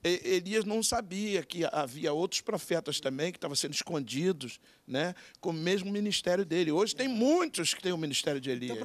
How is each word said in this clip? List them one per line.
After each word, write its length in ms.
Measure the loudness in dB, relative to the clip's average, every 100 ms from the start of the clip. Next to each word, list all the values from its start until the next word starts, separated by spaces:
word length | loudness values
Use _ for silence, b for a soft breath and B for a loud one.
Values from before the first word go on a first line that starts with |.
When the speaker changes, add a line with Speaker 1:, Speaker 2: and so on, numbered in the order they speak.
Speaker 1:
E-, 160 | 0 0
Elias 400 | 2 2 2 0
não 180 | 2 0
sabia 600 | 0 0 -2 -4 0 0
que 220 | -2 -2 0
havia 400 | 0 -2 -2 0
outros 280 | 0 0 -2
profetas 600 | -2 -4 0 -2 -2 -4
também 320 | -2 -2 -4
que 60 | -4
estavam 160 | -4 -2
sendo 160 | -2
escondidos, 840 | -4 -2 -4 -2 0 0 0 -6 -14 b b -6
né, 280 | -2 -2 -4 B -8
com 100 | -4
o 20 |
mesmo 360 | -2 0 0 0
ministério 540 | -2 0 0 2 2
dele. 260 | 2 2 4
Hoje 240 | 4 2
tem 140 | 0 -2
muitos 680 | 4 6 6 4 0 -2
que 80 | -2
têm 100 | -2
o 60 | -2
ministério 420 | 0 0 0 0
de 100 | -2
Elias. 260 | -2 -4
Speaker 2:
Então, 60 | -4